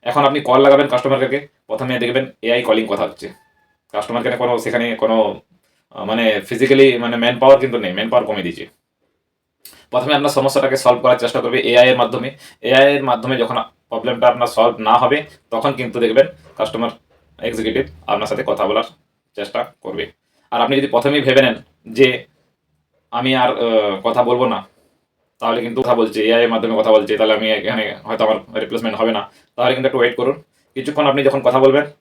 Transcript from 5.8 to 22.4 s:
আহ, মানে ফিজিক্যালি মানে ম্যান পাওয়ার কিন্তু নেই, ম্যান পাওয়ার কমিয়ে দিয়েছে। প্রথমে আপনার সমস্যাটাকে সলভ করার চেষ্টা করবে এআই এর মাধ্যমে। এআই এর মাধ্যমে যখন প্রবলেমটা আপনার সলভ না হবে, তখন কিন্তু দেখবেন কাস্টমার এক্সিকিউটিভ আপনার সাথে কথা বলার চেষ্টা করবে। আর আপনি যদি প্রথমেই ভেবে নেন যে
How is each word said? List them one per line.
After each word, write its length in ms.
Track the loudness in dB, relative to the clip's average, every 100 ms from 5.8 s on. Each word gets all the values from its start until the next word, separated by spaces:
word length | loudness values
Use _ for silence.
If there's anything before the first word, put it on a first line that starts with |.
| _
আহ, 100 | -12 -6
মানে 140 | 0 0 0 -4
ফিজিক্যালি 380 | -2 2 6 6 4
মানে 180 | -2 -2
ম্যান 140 | -2 2
পাওয়ার 160 | 6 6
কিন্তু 140 | 4 -4
নেই, 140 | -6 -6
ম্যান 120 | 0
পাওয়ার 160 | -2 -2
কমিয়ে 180 | -6 -6
দিয়েছে। 180 | -10 -16 _ _ _ _ _ _ _ _ _ -20 -20 _
প্রথমে 200 | -4 0 0
আপনার 140 | 0 0
সমস্যাটাকে 380 | 0 0 0 0
সলভ 220 | 2 2
করার 140 | 2 2
চেষ্টা 180 | 0 -2
করবে 140 | -2 -2 2
এআই 160 | 6 6
এর 60 | 4
মাধ্যমে। 260 | 0 -2 -8 -12 -20 _ 0
এআই 160 | 4 4 4
এর 80 | -2
মাধ্যমে 240 | -2 -2 -2
যখন 140 | -2 -4 -8 _ _
প্রবলেমটা 360 | -6 -4 2 2
আপনার 160 | 2 -2 2
সলভ 180 | 0 2 0
না 60 | 2
হবে, 160 | 2 0 -4 -20 _
তখন 200 | -4 -4 -4
কিন্তু 180 | -6 -2
দেখবেন 220 | 0 2 2 0 -20 -6
কাস্টমার 320 | -6 -4 -6 -8 _ _ _ _
এক্সিকিউটিভ 460 | -8 -4 -4 -2 -4 -8 -6
আপনার 220 | -4 -4
সাথে 120 | -6 -4
কথা 140 | -2 -2
বলার 180 | -2 -4 _ _ _ _ -12
চেষ্টা 240 | -8 -8 -8 _
করবে। 200 | -12 -10 -10 _ _ _ _
আর 60 | -4
আপনি 100 | 0 0
যদি 120 | 0
প্রথমেই 280 | 0 0 0 4
ভেবে 160 | 4
নেন 140 | 4 0 -12 _ -14 2
যে 80 | 2 2 -10 _